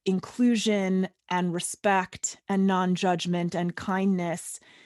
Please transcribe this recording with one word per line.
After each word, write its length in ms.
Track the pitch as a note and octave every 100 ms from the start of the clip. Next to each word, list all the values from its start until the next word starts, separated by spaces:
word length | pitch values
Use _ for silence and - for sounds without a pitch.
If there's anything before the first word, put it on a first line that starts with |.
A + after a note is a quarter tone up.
| -
inclusion 1040 | F#3+ - - B3 A#3 A3 G#3 F#3+ F#3+ F#3 _ -
and 240 | F3+ F3+
respect 840 | E3+ - - G#3 A2+ C#3 - - - -
and 180 | G3 G3
non-judgment 880 | F#3 F#3 F3+ F#3+ F3 F3+ F3 F3 E3+
and 200 | F3 -
kindness 840 | - F#3+ G3 F#3+ E3+ E3 - - - -